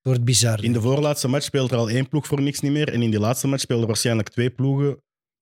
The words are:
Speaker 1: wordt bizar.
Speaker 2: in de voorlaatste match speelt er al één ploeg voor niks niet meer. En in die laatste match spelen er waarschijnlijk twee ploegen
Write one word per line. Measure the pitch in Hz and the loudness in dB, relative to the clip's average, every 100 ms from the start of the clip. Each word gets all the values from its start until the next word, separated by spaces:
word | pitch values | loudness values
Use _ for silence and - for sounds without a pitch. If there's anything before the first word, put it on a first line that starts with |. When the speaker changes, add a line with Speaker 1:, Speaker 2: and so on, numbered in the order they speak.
Speaker 1:
wordt | 131 123 | -2 0
bizar. | 120 113 117 107 | 2 2 2 0
Speaker 2:
in | 107 | 0
de | 120 | 0
voorlaatste | 117 139 147 147 127 | 2 2 0 0 0
match | 143 - | -2 0
speelt | 139 127 | -2 0
er | 123 | 0
al | 113 | 0
één | 123 127 | 0 0
ploeg | 151 - | -2 -2
voor | 139 | -2
niks | 139 139 | -2 -2
niet | 143 | 0
meer. | 147 151 | 0 0
En | 120 | 0
in | 117 | 0
die | 107 | 2
laatste | 104 127 139 | 0 0 0
match | 139 | -2
spelen | - 120 | 0 0
er | 113 | 0
waarschijnlijk | 107 123 113 - | 0 0 0 -2
twee | - 123 | -2 -2
ploegen | 127 135 139 143 131 _ _ _ _ | 0 -2 0 -2 -4 _ _ _ _